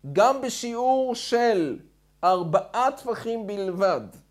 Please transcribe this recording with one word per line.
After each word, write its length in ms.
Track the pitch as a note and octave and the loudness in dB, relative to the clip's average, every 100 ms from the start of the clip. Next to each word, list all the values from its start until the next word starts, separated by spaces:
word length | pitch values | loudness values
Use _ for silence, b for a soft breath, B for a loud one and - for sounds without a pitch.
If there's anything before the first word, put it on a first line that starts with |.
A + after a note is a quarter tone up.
| C#3 | -2
גם 280 | C#3+ A3+ C4+ | 4 4 4
בשיעור 720 | B3+ - A#3+ A#3 B3+ C4 B3+ | -4 -6 -6 -2 2 2 0
של 640 | A#3+ - A#3+ A#3+ G3+ D3+ A#2 - _ _ _ | -4 0 2 4 2 0 -4 -12 _ _ _
ארבעה 640 | F3 F#3 E3+ F#3 - A3 C4 C4+ | 2 2 2 0 0 0 0 -2
טפחים 500 | B3+ G#3+ A3+ A3+ G3+ | -8 -6 -4 -6 -6
בלבד 540 | G3+ F#3+ F3+ F#3+ D3 G#2 - _ | -6 -6 0 0 0 -4 -20 _